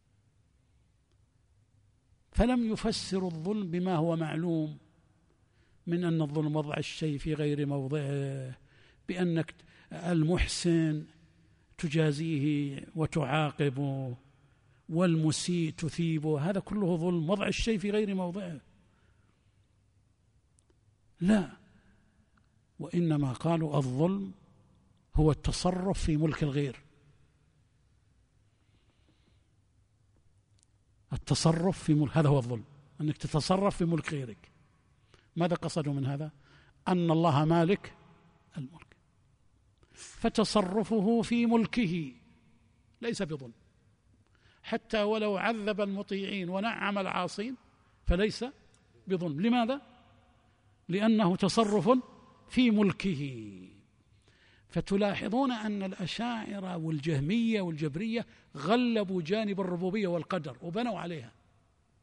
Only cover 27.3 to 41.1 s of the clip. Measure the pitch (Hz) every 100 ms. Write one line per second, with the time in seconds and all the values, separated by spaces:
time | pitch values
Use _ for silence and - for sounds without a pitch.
27.3 | _ _ _ _ _ _ _ _ _ _
28.3 | _ _ _ _ _ _ _ _ _ _
29.3 | _ _ _ _ _ _ _ _ _ _
30.3 | _ _ _ _ _ _ _ _ 131 -
31.3 | 135 165 165 180 - - 151 139 156 147
32.3 | 143 120 120 - - - - 151 - -
33.3 | 160 - 185 196 - 170 165 - 147 127
34.3 | 101 - _ _ _ _ _ _ - _
35.3 | - 175 170 165 - 147 139 135 143 151
36.3 | - _ - - _ - 180 170 160 170
37.3 | 139 156 170 165 202 - - - - _
38.3 | _ _ - 131 170 - _ _ _ _
39.3 | _ _ _ _ _ _ - - - 226
40.3 | - 214 214 185 208 190 220 196